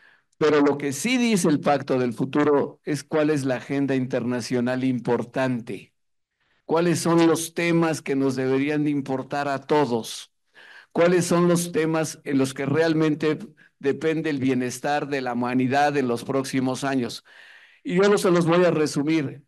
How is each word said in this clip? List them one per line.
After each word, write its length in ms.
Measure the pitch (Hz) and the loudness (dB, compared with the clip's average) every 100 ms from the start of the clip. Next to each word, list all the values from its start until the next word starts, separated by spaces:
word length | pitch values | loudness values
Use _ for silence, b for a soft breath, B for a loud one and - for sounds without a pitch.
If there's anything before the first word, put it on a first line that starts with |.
| b b b - | b b b 0
Pero 220 | 151 147 | 2 4
lo 160 | 143 139 | 4 2
que 160 | 139 | -4
sí 240 | 131 233 254 | -4 0 2
dice 320 | 240 208 175 | 2 2 2
el 120 | 147 | 2
Pacto 380 | - 143 135 131 | 2 0 0 0
del 140 | 123 | 0
Futuro 680 | 110 131 143 147 143 110 - | -2 -2 0 2 2 0 -6
es 180 | - 147 | -6 -6
cuál 280 | - 156 151 | -2 0 0
es 140 | 151 | 0
la 120 | 135 123 | -2 -4
agenda 380 | - 139 135 | -4 -2 0
internacional 880 | 135 127 131 117 123 113 123 120 127 | -2 -2 -4 -4 -4 -4 -2 -2 -2
importante, 1120 | 131 123 120 117 110 135 131 123 107 95 - _ _ _ _ _ _ _ - | -2 -2 0 -2 -2 -4 -2 -4 -8 -14 -16 _ _ _ _ _ _ _ -2
cuáles 340 | 160 175 160 | 0 2 0
son 260 | 170 170 165 | 2 4 4
los 280 | 156 - | 2 -2
temas 480 | - 170 170 165 139 | -2 0 2 2 -2
que 140 | - 135 | -4 -2
nos 200 | 135 127 | 0 0
deberían 480 | 143 135 139 151 | 0 0 0 0
de 60 | 151 | 0
importar 580 | 143 139 131 131 143 143 | -2 -4 -6 -4 -6 -4
a 120 | 135 | -4
todos, 720 | - 151 131 117 110 - - _ B B B B B | 0 2 2 -2 -6 -12 -16 _ B B B B B
cuáles 320 | - 170 180 | 2 4 4
son 240 | 170 170 175 | 2 2 4
los 240 | 170 175 | 2 0
temas 480 | 160 160 160 156 - | -2 -2 -2 -4 -8
en 140 | 143 139 | -4 0
los 160 | 131 | 0
que 120 | 135 139 | -2 -2
realmente 720 | 151 165 156 156 151 156 151 - b b _ | 0 2 2 0 0 -2 -2 -8 b b _
depende 520 | 139 135 160 160 160 | -4 -2 -2 -2 -2
el 80 | 139 | -2
bienestar 720 | 131 127 127 123 147 147 143 | 0 0 -2 -6 -4 -4 -4
de 140 | 139 | -4
la 100 | 127 | -4
humanidad 640 | 120 123 127 127 139 147 143 | -4 -2 0 0 2 2 2
en 100 | 127 | 0
los 160 | 117 | -2
próximos 600 | - 135 131 135 131 123 | -2 -4 -2 -2 -2 -2
años. 400 | 135 135 117 - B B B B B B | -2 -2 -4 -8 B B B B B B
Y 140 | - 180 | -4 2
yo 120 | 202 | 4
no 100 | 202 | 4
se 120 | 196 | 4
los 160 | 175 165 | 2 4
voy 180 | 175 | 4
a 60 | 180 | 4
resumir. 720 | 156 151 147 143 160 131 - | 2 0 -2 0 0 -2 -8